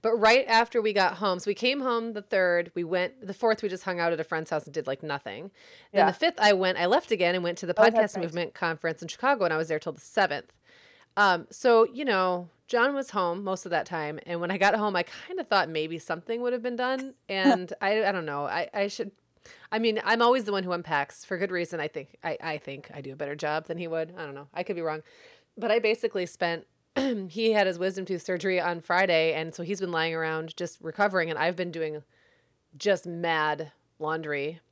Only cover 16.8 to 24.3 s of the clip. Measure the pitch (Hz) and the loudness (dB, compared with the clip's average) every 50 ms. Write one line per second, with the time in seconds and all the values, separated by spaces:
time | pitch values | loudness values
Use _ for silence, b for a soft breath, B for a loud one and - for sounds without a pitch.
16.8 | 254 254 262 262 262 269 - _ _ - - 196 285 277 247 185 180 175 202 - | -2 -2 -2 -4 -6 -10 -14 _ _ -6 -2 2 4 4 4 2 0 -8 -8 -2
17.8 | - 196 208 220 220 196 196 185 165 151 143 143 143 - 95 170 170 - - 214 | 0 0 2 2 2 0 0 0 -4 -4 -4 -4 -4 -2 -2 -4 -4 -4 -2 -2
18.8 | 202 202 - - 190 196 _ _ _ _ _ _ B B B B B B - 220 | -2 -2 -4 -8 -10 -10 _ _ _ _ _ _ B B B B B B -4 0
19.8 | 226 226 214 220 - - 226 226 240 240 254 262 214 208 202 196 185 180 175 175 | 0 2 0 0 2 2 4 6 6 6 6 4 2 0 -2 -2 -2 -2 -4 -4
20.8 | 170 165 160 143 139 - - - - - 196 175 196 190 185 175 170 160 175 165 | -2 0 0 0 0 0 -6 -14 -8 -6 -4 -4 -2 -2 -2 -2 -4 -4 -4 -6
21.8 | 147 156 - 156 135 - - _ - 165 151 - - 160 151 147 _ - 139 139 | -6 -6 -6 -8 -12 -12 -20 _ -8 -6 -6 -6 -6 -8 -8 -8 _ -12 -12 -12
22.8 | 143 - - 147 - 165 170 160 156 139 147 151 - 151 151 151 143 - 170 170 | -14 -16 -16 -14 -12 -12 -8 -8 -8 -8 -6 -4 -2 -2 -2 -2 -4 -6 -8 -8
23.8 | 175 165 165 160 160 160 175 185 160 143 | -6 -6 -4 -4 -4 -6 -8 -12 -12 -12